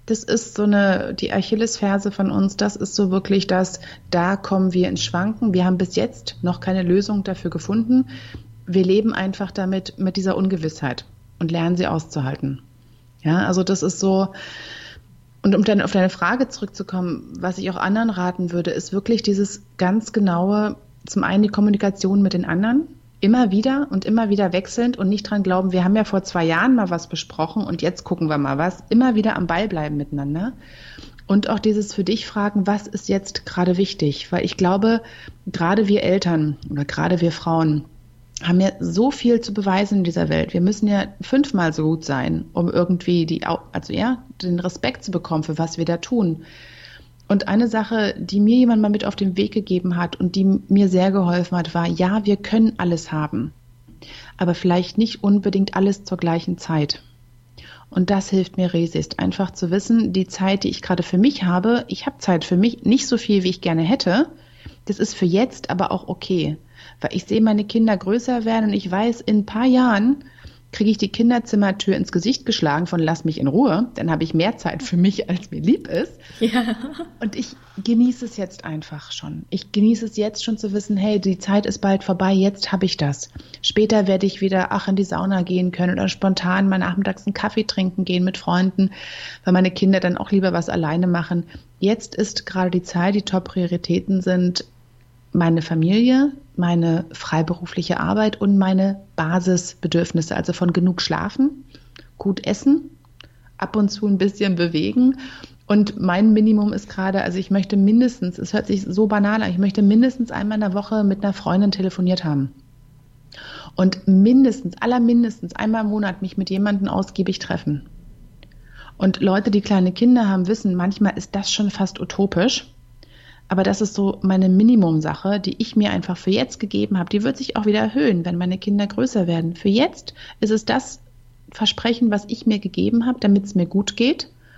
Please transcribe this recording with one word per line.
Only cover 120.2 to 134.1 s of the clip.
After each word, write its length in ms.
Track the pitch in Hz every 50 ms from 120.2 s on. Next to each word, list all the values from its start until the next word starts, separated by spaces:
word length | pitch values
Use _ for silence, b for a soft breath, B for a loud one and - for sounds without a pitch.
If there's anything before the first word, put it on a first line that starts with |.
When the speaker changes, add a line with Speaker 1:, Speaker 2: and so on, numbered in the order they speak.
| 226 196
Speaker 1:
haben, 160 | 190 190 185
wissen, 280 | 175 220 220 - 202 180
manchmal 440 | 180 175 190 196 - 208 196 - -
ist 160 | - - -
das 180 | 196 196 - -
schon 180 | - 214 202
fast 300 | - - 196 185 - -
utopisch. 680 | - - - - 196 196 - 170 185 247 277 - - - - - - - - b b b b b b b b b b -
Aber 140 | - 180 190
das 180 | 196 196 -
ist 140 | 220 202 -
so 240 | - 196 196 - - -
meine 260 | 190 190 185 190 185
Minimumsache, 920 | 185 190 214 226 247 226 185 165 160 156 156 156 151 - - 190 202 208
die 180 | 180 190 - - 226
ich 140 | - -
mir 140 | 220 208 202
einfach 260 | 196 185 170 - 180
für 140 | - - 185
jetzt 280 | 190 226 262 254 - -
gegeben 400 | - 202 - 202 202 208 202 185
habe. 120 | 175 -
Die 120 | - 208 208
wird 140 | 254 262
sich 200 | - 269 - -
auch 100 | 226 208
wieder 140 | 214 208 214
erhöhen, 440 | 214 220 220 262 302 262 202 175 165
wenn 120 | 175 175
meine 220 | 170 180 180 185 190
Kinder 280 | - - 202 202 208
größer 400 | 202 208 208 254 254 - 220 180
werden. 280 | 170 170 165 165 165 175
Für 140 | - - 202
jetzt 460 | 196 226 277 349 - - - - B B B B B -
ist 100 | - 208
es 140 | 220 220 -
das 360 | - 226 254 - - - - - - - - - - - - - -
Versprechen, 600 | - - 220 208 - - - 233 233 233 240 226
was 140 | 208 208 -
ich 200 | 208 - - -
mir 120 | 226 214 202
gegeben 480 | - 190 - - 180 208 226 233 233
habe, 140 | 247 254 -
damit's 340 | - 208 196 202 196 - -
mir 120 | 185 175
gut 300 | 170 - 190 202 - -
geht 340 | - 233 254